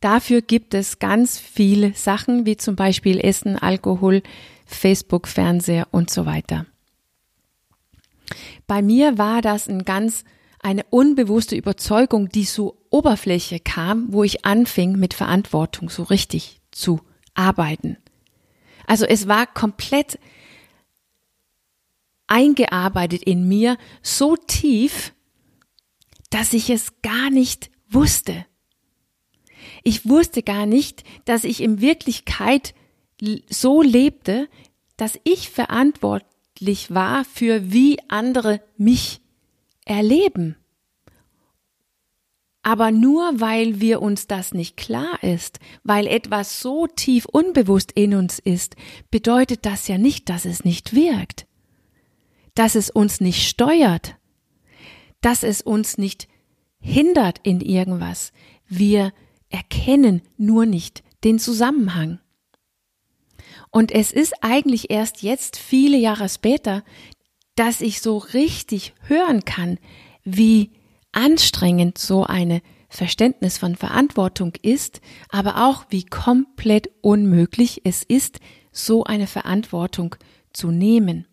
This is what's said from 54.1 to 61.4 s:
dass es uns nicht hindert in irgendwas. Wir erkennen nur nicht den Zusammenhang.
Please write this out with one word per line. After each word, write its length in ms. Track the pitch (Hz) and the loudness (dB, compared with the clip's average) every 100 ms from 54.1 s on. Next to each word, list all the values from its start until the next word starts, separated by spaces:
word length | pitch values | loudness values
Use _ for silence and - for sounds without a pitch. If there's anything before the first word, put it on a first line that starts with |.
| - _ _ _ _ _ _ - - _ _ | -20 _ _ _ _ _ _ -20 -20 _ _
dass 240 | 233 240 | 0 0
es 180 | - 208 | -2 -4
uns 340 | - 214 214 - | -2 -2 -2 -4
nicht 320 | 196 - - _ _ _ _ _ | -6 -6 -20 _ _ _ _ _
hindert 600 | - 139 311 349 202 - | -2 2 4 4 2 -2
in 180 | - 180 | -2 -2
irgendwas. 720 | 185 185 185 180 170 175 - _ _ _ _ | 0 -2 0 -4 -6 -10 -14 _ _ _ _
Wir 440 | 180 208 208 196 - _ _ _ | 0 2 4 0 -4 _ _ _
erkennen 720 | 180 - - - 277 262 180 - _ | -14 -8 -4 2 4 6 4 -2 _
nur 300 | 208 220 226 | 2 4 2
nicht 360 | 180 170 - _ _ | 0 -6 -18 _ _
den 140 | 220 | 2
Zusammenhang. 800 | 220 | 2